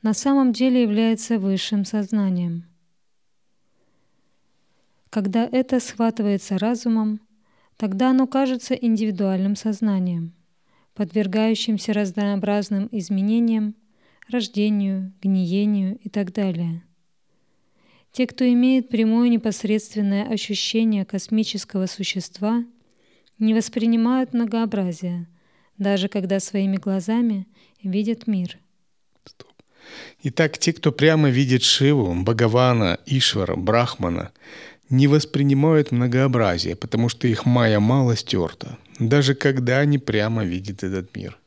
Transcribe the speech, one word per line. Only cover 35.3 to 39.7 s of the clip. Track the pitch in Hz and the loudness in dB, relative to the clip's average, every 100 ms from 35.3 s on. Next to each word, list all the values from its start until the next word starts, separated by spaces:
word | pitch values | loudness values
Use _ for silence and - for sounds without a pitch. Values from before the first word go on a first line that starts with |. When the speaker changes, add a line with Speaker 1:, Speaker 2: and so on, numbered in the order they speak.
| - 143 139 151 156 147 | 0 2 4 4 4 2
Speaker 2:
многообразие, | 120 123 127 135 120 104 87 - 85 | 0 0 2 2 2 0 0 -4 -6
потому | - 113 117 | -4 0 -2
что | - 123 | 0 -2
их | 110 - | 0 2
майя | 123 113 104 | 2 4 4
мало | 107 131 127 110 | 4 4 2 0
стёрта, | - 101 82 - - 120 - - | -2 -2 -2 -6 -16 -16 -20 -4
даже | 113 143 135 135 | 2 2 2 2
когда | 139 135 120 | 2 2 0